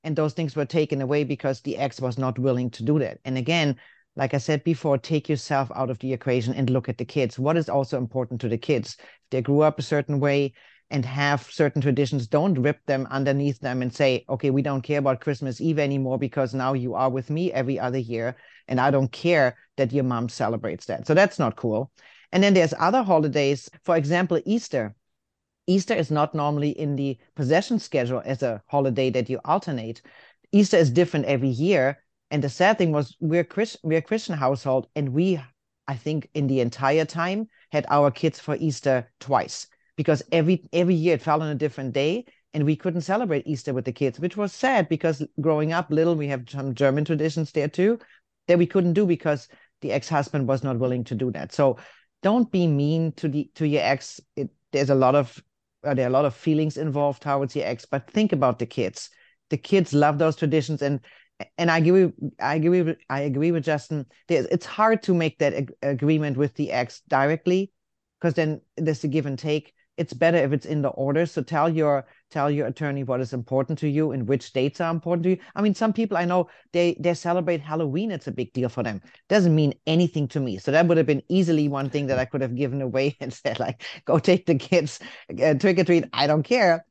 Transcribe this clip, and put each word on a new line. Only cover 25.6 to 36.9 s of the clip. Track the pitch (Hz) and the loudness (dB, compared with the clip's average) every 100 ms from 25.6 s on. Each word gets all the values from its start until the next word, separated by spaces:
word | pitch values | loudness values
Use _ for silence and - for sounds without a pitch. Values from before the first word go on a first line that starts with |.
| - | 0
Easter | 190 - | 0 2
is | 208 151 | -2 0
not | 151 151 | 0 0
normally | 156 147 147 147 | 0 -2 0 -2
in | - 147 | -2 -4
the | 139 139 127 _ | -2 -4 -6 _
possession | - 131 160 202 226 | -6 0 2 2 -4
schedule | - 147 123 127 | -2 -2 -2 -4
as | - 131 | -4 -4
a | 131 107 _ | -4 -4 _
holiday | 143 135 123 131 | 0 0 0 0
that | 123 113 | 0 -2
you | 127 | -6
alternate. | - 180 185 135 113 113 _ - - _ _ | -2 -2 -2 -8 -8 -14 _ -20 -20 _ _
Easter | 202 202 196 | 4 6 6
is | 151 | 6
different | 123 170 160 131 | 4 2 0 0
every | 135 135 | 0 0
year. | 120 165 185 131 143 _ _ _ | 0 2 4 2 -2 _ _ _
And | 147 | -4
the | 139 | -4
sad | - 185 220 | 2 4 4
thing | 175 | 2
was, | 147 139 - | 2 -2 -4
we're | 160 165 | 0 0
Chris-, | 160 - 220 - | 0 -4 -4 -4
we're | 160 160 | -2 -2
a | |
Christian | 156 220 - 156 | 0 -4 -4 -2
household, | 131 135 139 131 - | 0 0 0 -2 -2
and | - 143 | -4 -2
we, | 131 185 170 127 _ _ _ - | 0 0 -2 -6 _ _ _ -10
I | |
think, | 127 - 156 - | -8 -4 -6 -4
in | 156 139 | -4 0
the | 135 | 2
entire | 120 - 135 | 0 0 2